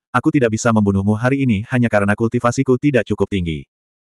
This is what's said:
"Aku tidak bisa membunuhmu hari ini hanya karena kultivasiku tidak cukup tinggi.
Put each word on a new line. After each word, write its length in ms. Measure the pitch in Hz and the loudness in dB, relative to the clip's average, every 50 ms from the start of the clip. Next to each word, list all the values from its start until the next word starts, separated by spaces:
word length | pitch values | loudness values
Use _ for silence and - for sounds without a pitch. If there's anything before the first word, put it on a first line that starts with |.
| _ _ | _ _
"Aku 240 | - 123 - 160 156 | -4 -2 0 0 0
tidak 240 | 147 120 110 107 | 2 0 0 0
bisa 160 | 107 - 120 113 | 0 0 2 2
membunuhmu 400 | 110 104 101 98 98 98 104 107 107 | 2 2 2 2 0 0 0 0 0
hari 260 | 120 127 139 139 135 | 0 0 0 0 0
ini 240 | 127 107 95 113 - | 0 0 0 -2 -2
hanya 240 | 131 123 120 113 110 | -2 0 0 2 0
karena 240 | 104 101 101 104 | 0 0 0 0
kultivasiku 640 | - 113 113 - 120 - 120 117 - 131 - 127 123 | 0 0 -2 -2 0 -2 0 0 0 2 2 2 2
tidak 240 | - 147 139 117 101 | 2 0 0 0 0
cukup 240 | - 107 - 98 - | 0 -2 -2 -2 -2
tinggi. 400 | 101 98 87 82 78 71 67 _ _ _ _ _ _ _ _ | -2 -4 -4 -4 -6 -8 -10 _ _ _ _ _ _ _ _